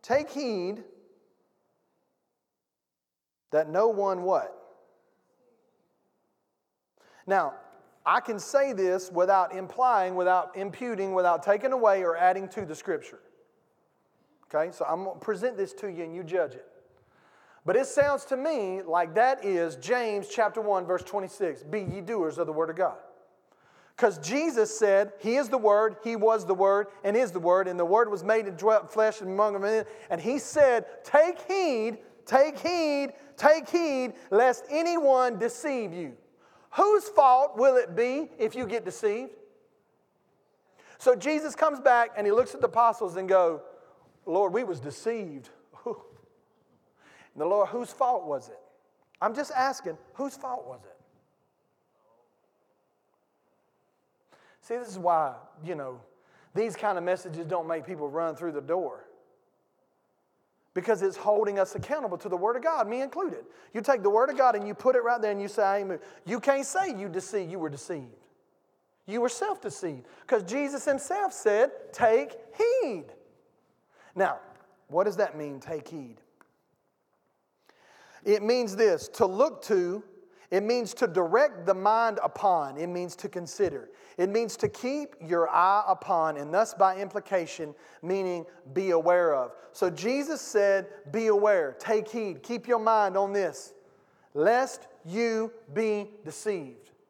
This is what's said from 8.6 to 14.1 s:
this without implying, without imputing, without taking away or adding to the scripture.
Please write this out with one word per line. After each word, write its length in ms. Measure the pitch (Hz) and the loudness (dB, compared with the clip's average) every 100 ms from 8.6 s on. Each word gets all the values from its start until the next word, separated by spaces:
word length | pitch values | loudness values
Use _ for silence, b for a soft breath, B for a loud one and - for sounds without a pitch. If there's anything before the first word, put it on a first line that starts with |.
| 277 | 2
this 360 | 208 185 185 185 | 0 0 0 -2
without 440 | 175 185 196 175 185 | 0 4 4 2 -4
implying, 580 | 185 - 254 220 185 | -10 0 2 2 0
without 420 | 185 180 180 165 196 | 0 2 2 0 -8
imputing, 580 | 202 - 247 208 196 | -10 -8 -6 -4 -2
without 280 | 185 180 165 | 2 2 2
taking 300 | 196 208 254 | 2 2 2
away 320 | 262 220 196 | 4 4 4
or 100 | 175 | 0
adding 320 | 165 180 185 190 | 2 2 2 -4
to 160 | - 180 | 0 0
the 80 | |
scripture. 460 | 151 - 156 - - _ _ _ _ _ _ _ _ _ | 0 -4 -4 -4 -20 _ _ _ _ _ _ _ _ _